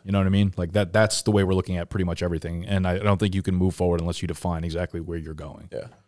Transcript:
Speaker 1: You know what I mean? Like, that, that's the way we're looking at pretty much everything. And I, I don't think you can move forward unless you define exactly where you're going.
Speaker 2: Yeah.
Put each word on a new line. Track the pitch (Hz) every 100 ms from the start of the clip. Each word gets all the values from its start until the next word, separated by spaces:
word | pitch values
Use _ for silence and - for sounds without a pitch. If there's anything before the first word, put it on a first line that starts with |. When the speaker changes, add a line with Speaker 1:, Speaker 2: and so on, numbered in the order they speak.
Speaker 1:
You | 95
know | 98
what | 95
I |
mean? | 98 101 92
Like, | 85
that, | 101 92
that's | 104 107 -
the | -
way | 104
we're | 95
looking | 95 90 90
at | 85
pretty | 101
much | 87 85
everything. | 90 82 85 85
And | 87 98 92
I, |
I | 90
don't | 104 98
think | 104
you | 95
can | 95 92
move | 92
forward | - 90 85
unless | 85 82
you | 87
define | 85 92 82
exactly | 85 82 90 85
where | 80 85
you're | 78
going. | 78 73 71 -
Speaker 2:
Yeah. | - - -